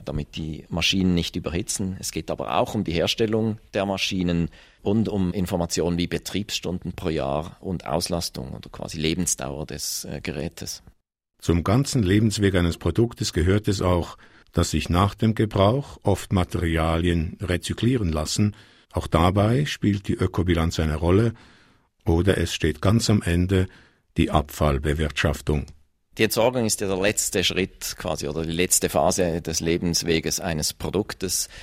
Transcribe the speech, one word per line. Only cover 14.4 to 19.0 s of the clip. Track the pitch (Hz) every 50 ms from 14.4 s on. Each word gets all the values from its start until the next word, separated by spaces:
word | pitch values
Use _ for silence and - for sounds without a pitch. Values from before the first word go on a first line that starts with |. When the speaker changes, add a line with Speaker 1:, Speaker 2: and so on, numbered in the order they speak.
| _ _
Speaker 2:
dass | - - 82 -
sich | - 78 - -
nach | 82 90 101 95 -
dem | - 113 110 110
Gebrauch | - 110 104 - 101 95 104 120 143 - - - -
oft | - 104 98 - - - 107
Materialien | 92 87 - - 85 85 82 80 82 80 82 82 85 85 87 87 82 78 85 - -
rezyklieren | 101 87 87 87 - - 101 - 110 120 135 117 104 82
lassen. | 78 78 78 - - - 104 104 - - - - _ _ _ _
Auch | - 90